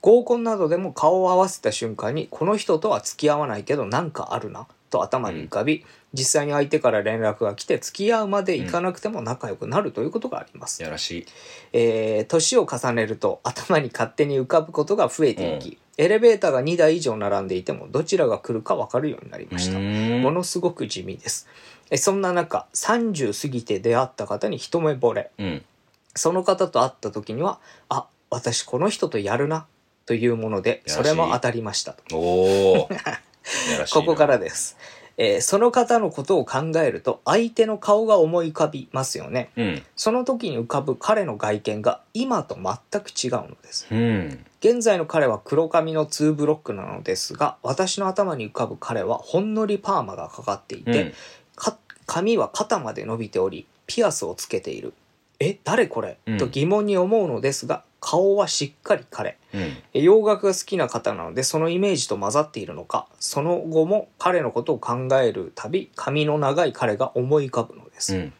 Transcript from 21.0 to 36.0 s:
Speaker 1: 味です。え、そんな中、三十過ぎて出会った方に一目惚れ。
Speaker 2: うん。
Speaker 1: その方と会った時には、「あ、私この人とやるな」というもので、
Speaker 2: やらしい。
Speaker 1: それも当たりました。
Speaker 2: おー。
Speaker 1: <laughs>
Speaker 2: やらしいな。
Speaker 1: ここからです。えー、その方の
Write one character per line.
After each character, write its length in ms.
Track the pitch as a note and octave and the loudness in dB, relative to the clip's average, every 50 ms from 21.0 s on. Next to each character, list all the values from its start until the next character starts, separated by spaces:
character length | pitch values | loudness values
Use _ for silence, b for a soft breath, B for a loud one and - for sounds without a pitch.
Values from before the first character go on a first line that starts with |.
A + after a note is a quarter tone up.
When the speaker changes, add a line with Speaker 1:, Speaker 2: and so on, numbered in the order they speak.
| F#2 | -8
Speaker 1:
味 140 | F#2+ F#2+ - | -10 -12 -10
で 120 | - - | -8 -8
す。 180 | - - - B B B B B B B B B | -8 -8 -8 B B B B B B B B B
え、 60 | - C3 | -2 0
そ 140 | - G3+ G3 | 2 2 2
ん 80 | G3 | 2
な 120 | G3 F3+ F3+ | 0 0 0
中、 340 | F3 E3 D#3+ - - - _ _ | 0 -2 0 -4 -6 -6 _ _
三 400 | - - - A3 A#3+ A#3 A3+ G3+ | -6 0 0 0 2 2 -2 -2
十 200 | D3+ E3 G#2 G#2 | -2 -2 -2 -2
過 140 | - - D3+ | -4 -6 -6
ぎ 160 | C3 A#2+ A2 | -6 -6 -4
て 160 | - G#2+ F#2+ | -4 -4 0
出 160 | G2+ A#2 A#2 A#2+ | 2 2 2 2
会 80 | C3 | 2
っ 40 | B2 - | 0 -4
た 120 | - G#2+ G2+ | -8 -6 -6
方 200 | G#2 G2+ - G#2 | -4 -4 -2 -4
に 100 | G2+ - | -4 -4
一 220 | - - - E3+ | -8 -4 -4 0
目 140 | E3 D#3 D3 | 0 0 0
惚 200 | B2+ B2+ A#2 A2+ | 2 0 0 2
れ。 180 | - - - _ - | 0 -6 -6 _ -8
Speaker 2:
う 60 | G2+ | -6
ん。 220 | F#2 D#2+ C#2+ - _ _ _ _ _ _ _ _ _ _ | -6 -6 -6 -10 _ _ _ _ _ _ _ _ _ _
Speaker 1:
そ 180 | - - E3 F3 | -2 0 0 0
の 100 | F#3 F3+ | 2 2
方 240 | F#3+ F#3+ F#3 F#3+ F3 | 0 2 2 0 0
と 140 | - B2 B2 | 2 2 2
会 60 | C3 | 2
っ 20 | - _ | 0 _
た 120 | - G#2+ | -10 -8
時 220 | G2 A2 - - G#2+ | -8 -8 -8 -8 -6
に 80 | A#2 | -4
は、 180 | D#3+ G3 - - B B B B B B | -2 -4 -4 -6 B B B B B B
「あ、 180 | - - - _ _ _ _ _ | -6 -6 -6 _ _ _ _ _
私 340 | - B2 - A#2+ A2+ - - | -8 -4 -4 -4 -4 -4 -6
こ 160 | - - B2+ | -4 -2 0
の 100 | E3 G#3 | 0 0
人 200 | G#3 - - D#3 | 0 0 -4 -2
と 80 | - A2+ | -2 -4
や 160 | G2 G2 G#2+ B2 | -2 -2 -2 -2
る 100 | C#3 C#3+ | 0 -2
な」 180 | D#3+ D#3+ D#3 _ _ _ _ _ _ _ _ | -2 -4 -6 _ _ _ _ _ _ _ _
と 80 | - A#2+ | -2 -2
い 120 | A2+ A2+ A#2+ | 2 2 2
う 80 | A#2 | 2
も 140 | A2+ A2 A2 | 0 -2 -2
の 120 | A2 G2 | -2 0
で、 200 | F#2 B2 A#2+ - _ - | 0 0 -2 -2 _ -6
Speaker 2:
や 80 | - - | -2 0
ら 60 | D#3+ | 2
し 20 | |
い。 40 | D3 | 2
Speaker 1:
そ 0 | |
れ 40 | D#3 | 4
も 200 | D#3+ E3 - - | 2 2 0 0
当 60 | B2 | 0
た 120 | - B2 | 0 -2
り 100 | A2+ A#2 | -2 -2
ま 120 | A2+ G#2 G2 | -6 -4 -6
し 100 | - - | -6 -6
た。 120 | - - - _ - | -6 -12 -16 _ -6
Speaker 2:
お 760 | - D#2+ E2+ F2 F2+ F#2 F#2 F#2+ G2 G2 G2 F#2+ F#2+ F2+ - - | -4 -2 0 2 4 4 6 6 6 6 8 8 8 6 6 2
ー。 60 | - | -4
Speaker 1:
<laughs> 760 | - - - - - - _ _ _ _ - - - B3+ B3 | -6 -4 -6 -6 -6 -12 _ _ _ _ -8 -6 -4 -2 -2
Speaker 2:
や 80 | A#3+ - | -2 -2
ら 80 | - - | -2 2
し 40 | |
い 40 | - | 2
な。 60 | D#3 | 2
Speaker 1:
こ 20 | C#3+ | 4
こ 120 | E3 D#3+ | 4 4
か 120 | D3 D3+ C#3+ | 4 6 4
ら 100 | C3+ A2+ | 4 2
で 120 | F#2 D#2 | 2 -2
す。 280 | - - - - - B B B B B B B B - | -6 -6 -8 -8 -10 B B B B B B B B 0
え 160 | A2+ G#2+ G2+ - | 2 2 2 2
ー、 40 | |
そ 180 | - - - G3+ | 0 2 2 4
の 100 | A3+ A#3+ | 4 4
方 300 | A#3+ B3+ A#3+ A#3 A#3+ | 4 4 2 4 2
の 120 | A#3 | 2